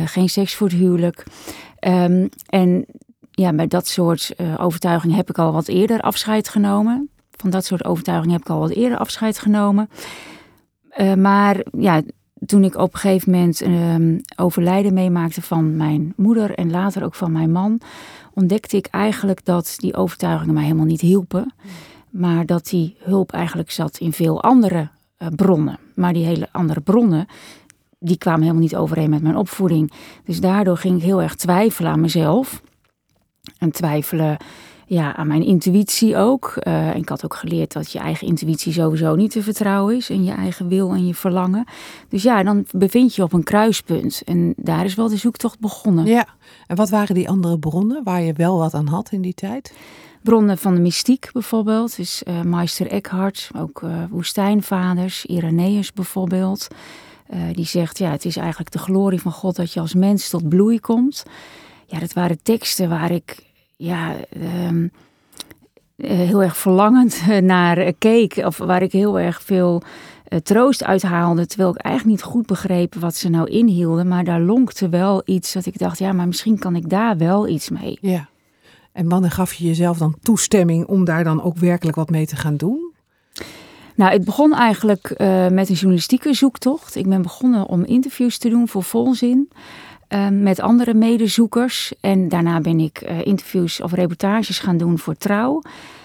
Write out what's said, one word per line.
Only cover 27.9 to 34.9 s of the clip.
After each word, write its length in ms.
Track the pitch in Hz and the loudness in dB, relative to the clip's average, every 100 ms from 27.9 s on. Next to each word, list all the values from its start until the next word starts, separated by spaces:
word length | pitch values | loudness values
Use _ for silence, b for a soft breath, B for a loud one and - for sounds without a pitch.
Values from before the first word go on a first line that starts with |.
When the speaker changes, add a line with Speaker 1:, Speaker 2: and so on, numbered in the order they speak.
| _ | _
Speaker 1:
die 180 | 170 170 | -4 -2
kwamen 240 | 180 160 | 0 2
helemaal 200 | 160 165 | 2 2
niet 140 | 160 175 | 2 0
overeen 340 | 156 160 151 | -2 0 0
met 120 | 151 | 2
mijn 160 | 156 - | 0 0
opvoeding. 540 | 190 - 185 160 151 B B B - | -4 -2 0 2 0 B B B -10
Dus 140 | 170 | -2
daardoor 380 | 185 196 190 170 | 0 2 0 0
ging 200 | 190 185 | 0 0
ik 60 | |
heel 180 | 170 190 | 2 0
erg 140 | 160 - | 0 -4
twijfelen 560 | 175 180 220 - 165 | 0 2 2 0 -2
aan 80 | 156 | 0
mezelf. 600 | 165 170 156 202 262 - - _ _ _ _ _ _ _ - - | 2 2 2 0 -2 -10 -20 _ _ _ _ _ _ _ -20 -4
En 140 | 170 | -4
twijfelen, 680 | - 165 151 147 160 156 147 B B B B | -2 -2 -2 -2 0 0 -2 B B B B
ja, 300 | _ | _